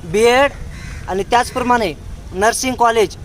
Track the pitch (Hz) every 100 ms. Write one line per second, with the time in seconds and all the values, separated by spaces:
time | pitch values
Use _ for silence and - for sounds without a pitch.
0 | 175 190 233 247 277 - - - - -
1 | - 190 202 240 247 254 247 240 202 139
2 | - - - 180 208 226 262 247 233 226
3 | 196 -